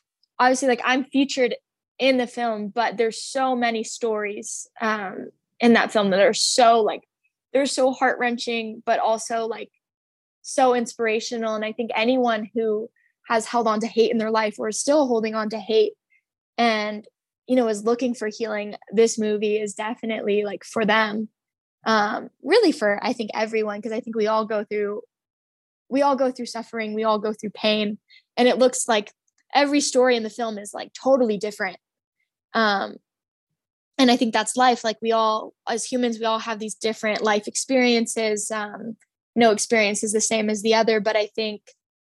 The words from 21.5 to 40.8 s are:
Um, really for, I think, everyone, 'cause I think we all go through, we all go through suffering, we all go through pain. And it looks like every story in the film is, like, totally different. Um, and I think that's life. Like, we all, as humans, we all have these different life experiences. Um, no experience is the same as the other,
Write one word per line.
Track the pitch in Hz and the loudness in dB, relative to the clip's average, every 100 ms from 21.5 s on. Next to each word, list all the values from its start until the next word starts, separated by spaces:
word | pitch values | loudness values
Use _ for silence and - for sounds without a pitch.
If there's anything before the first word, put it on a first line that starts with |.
| _ _ _ - | _ _ _ 0
Um, | 220 208 233 233 _ | 2 2 -2 -8 _
really | 262 403 403 | 2 4 4
for, | - 208 202 | 2 0 0
I | 214 | -2
think, | 247 214 | -6 -6
everyone, | - 220 226 214 208 | -4 -2 -2 -2 -6
'cause | 220 | -6
I | 220 | -8
think | 226 226 | -6 -2
we | 214 | 0
all | 220 214 | 0 0
go | 214 | -4
through, | 214 208 202 208 - _ _ _ _ _ _ _ _ | -4 -4 -4 -6 -12 _ _ _ _ _ _ _ _
we | 262 | 0
all | 285 269 | 2 2
go | 262 | 0
through | 254 233 | -2 -10
suffering, | 226 226 226 214 | -10 -10 -8 -6
we | 214 | -2
all | 220 214 | 0 0
go | 214 | -2
through | 220 214 | -6 -10
pain. | - 220 214 208 214 _ - _ - | -4 0 0 0 -6 _ -20 _ 2
And | 247 | 2
it | 208 | 6
looks | 254 - - | 4 2 0
like | 220 208 _ _ _ _ | 0 -2 _ _ _ _
every | - 285 294 | 0 2 2
story | 285 262 254 240 | 2 2 2 2
in | |
the | 220 | -2
film | 214 233 208 | -6 -8 -8
is, | 208 | -12
like, | - - | -12 -14
totally | - 262 269 240 208 | -6 2 4 4 0
different. | 208 202 196 175 _ _ _ _ _ _ _ | -4 -6 -8 -8 _ _ _ _ _ _ _
Um, | 226 220 196 214 - _ _ _ _ _ _ _ _ _ - | 0 0 0 -4 -10 _ _ _ _ _ _ _ _ _ 0
and | 254 | 2
I | 247 | 4
think | 240 | 2
that's | 220 214 - | 0 -2 2
life. | 254 240 | 2 4
Like, | 226 214 | -2 -4
we | 226 | 0
all, | 226 220 220 - _ - | 2 2 0 -6 _ -6
as | 226 - | -6 -4
humans, | 254 247 226 | -2 -2 -2
we | 226 | -2
all | 220 | -2
have | 226 214 | -4 -8
these | 214 - | -8 -6
different | 220 220 220 208 | -6 -4 -4 -2
life | 220 208 220 | 0 0 -2
experiences. | - - 262 247 233 233 - 220 214 - | -8 0 2 4 2 0 -2 -2 -2 -4
Um, | 220 208 202 233 220 _ _ _ - | -6 -8 -10 -14 -14 _ _ _ 2
no | 233 | 4
experience | 208 - 226 208 208 | 4 0 2 2 0
is | 214 | -2
the | 214 | -2
same | 208 226 214 | 0 0 0
as | 214 | -2
the | 214 | 2
other, | 220 | 2